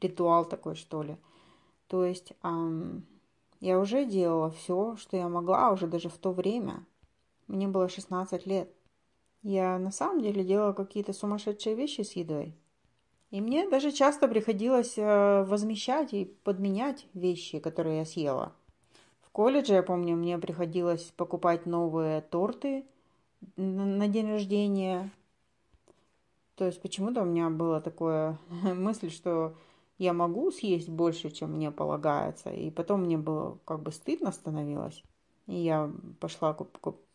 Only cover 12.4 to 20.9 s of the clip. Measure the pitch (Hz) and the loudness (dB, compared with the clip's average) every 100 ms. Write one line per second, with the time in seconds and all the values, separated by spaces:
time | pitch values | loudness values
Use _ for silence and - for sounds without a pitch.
12.4 | 160 160 _ _ _ _ _ _ _ 196 | -6 -10 _ _ _ _ _ _ _ -4
13.4 | 220 277 392 269 294 285 277 294 269 220 | 0 0 2 2 2 4 4 6 2 2
14.4 | 214 202 226 254 240 - 208 208 202 202 | 0 0 2 2 2 0 4 6 8 6
15.4 | 190 208 214 208 - 277 285 202 185 - | 4 0 0 -4 -2 0 0 -2 -4 -4
16.4 | - 190 196 196 269 277 - 190 180 175 | -4 0 0 0 -2 -4 -10 -2 -2 -2
17.4 | - 156 160 160 160 156 160 170 147 131 | -4 -8 -4 -2 0 0 -2 -2 -2 0
18.4 | - - _ _ _ _ _ _ _ - | -4 -8 _ _ _ _ _ _ _ 2
19.4 | 220 277 277 196 185 180 175 170 170 175 | 4 4 6 4 4 2 2 2 0 -2
20.4 | 170 165 170 175 175 | -2 -4 -2 0 0